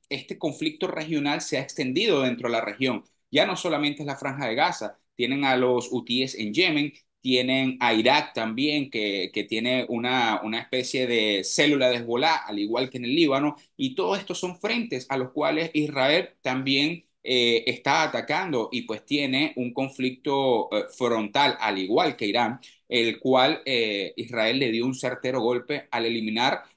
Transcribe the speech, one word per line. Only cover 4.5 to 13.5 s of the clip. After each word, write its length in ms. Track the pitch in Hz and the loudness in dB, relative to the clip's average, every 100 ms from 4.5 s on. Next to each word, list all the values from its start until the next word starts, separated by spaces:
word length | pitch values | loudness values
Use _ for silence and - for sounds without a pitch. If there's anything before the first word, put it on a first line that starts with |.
| 120 | 2
Gaza, 440 | 170 - 107 - _ - | 0 0 -8 -12 _ -4
tienen 300 | 120 139 139 | -2 0 2
a 100 | 127 | 4
los 320 | 127 123 117 | 4 2 0
hutíes 460 | 123 - 123 131 - | -4 -2 -2 -2 -4
en 180 | 107 | -2
Yemen, 380 | 120 185 151 147 - _ _ | 2 2 2 -2 -6 _ _
tienen 560 | 131 123 127 131 131 127 | 0 2 2 2 0 2
a 140 | 120 | 2
Irak 400 | 113 120 151 - | 4 6 4 2
también, 560 | 117 113 113 147 147 131 | -4 -4 -2 0 0 -2
que, 420 | 113 104 98 92 | -2 -2 -2 -2
que 120 | 107 101 | -4 -4
tiene 400 | 110 120 127 117 | -2 0 0 -2
una, 540 | 117 123 127 117 104 | -2 0 2 2 0
una 160 | 107 113 | -2 -6
especie 480 | - 127 127 135 123 | -4 -4 -2 -2 2
de 380 | 117 107 98 92 | 2 4 2 2
célula 420 | - 147 143 127 | 2 4 4 4
de 80 | 123 | 2
Hezbolá, 400 | 117 120 160 156 | 0 0 2 2
al 240 | - 104 | -2 -4
igual 300 | 104 117 131 | -2 -2 -2
que 80 | 123 | -6
en 80 | 120 | -2
el 100 | 156 | 2
Líbano, 400 | 151 135 147 | 4 4 0